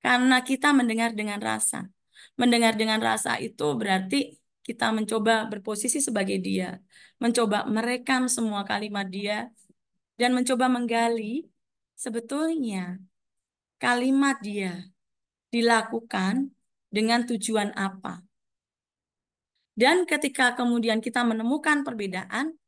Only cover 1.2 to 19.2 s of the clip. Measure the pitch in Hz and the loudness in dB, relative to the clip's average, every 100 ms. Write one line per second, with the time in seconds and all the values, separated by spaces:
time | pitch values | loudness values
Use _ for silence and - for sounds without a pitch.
1.2 | 208 202 151 214 - - 185 _ _ - | -6 -4 -4 -2 -2 -4 -12 _ _ -20
2.2 | - - 247 233 226 214 220 220 226 220 | -16 2 4 6 4 2 0 0 0 0
3.2 | - - 226 - - 254 208 190 190 277 | -2 -4 -6 -2 -2 0 0 0 0 -2
4.2 | - - _ _ - 226 226 220 208 220 | -2 -10 _ _ -12 -2 -2 0 -2 0
5.2 | 214 226 214 208 208 214 240 294 269 208 | 2 2 0 -8 -8 -4 -2 0 0 -2
6.2 | 190 196 185 190 185 - _ - - _ | -2 -2 -2 -4 -4 -10 _ -20 -20 _
7.2 | 233 240 226 208 - 214 233 247 247 254 | 0 2 2 0 0 -2 -2 -4 0 0
8.2 | 254 240 226 202 202 208 214 202 190 190 | 0 0 -2 -4 -4 -4 -4 -6 -6 -6
9.2 | 202 214 240 _ _ _ _ _ _ - | -6 -6 -8 _ _ _ _ _ _ -2
10.2 | 247 254 254 247 254 247 240 233 233 233 | 0 2 0 2 2 2 0 2 2 0
11.2 | 208 269 - _ _ _ _ - 254 226 | -4 -6 -8 _ _ _ _ -12 -6 -6
12.2 | 233 285 320 330 240 190 180 185 - _ | -4 -2 -2 -2 -4 -4 -6 -10 -16 _
13.2 | _ _ _ _ _ _ 240 240 254 269 | _ _ _ _ _ _ 0 2 2 2
14.2 | 277 269 208 202 190 185 180 _ _ _ | 2 0 -4 -4 -4 -6 -12 _ _ _
15.2 | _ _ _ 233 233 226 - 226 233 196 | _ _ _ 2 4 4 2 -6 -4 -2
16.2 | 190 240 277 _ _ _ _ 208 220 240 | 0 0 -2 _ _ _ _ 0 2 2
17.2 | 240 226 - 220 202 196 196 190 - - | 0 -4 0 0 -2 -2 -4 -4 -12 -12
18.2 | _ _ _ _ _ _ _ _ _ _ | _ _ _ _ _ _ _ _ _ _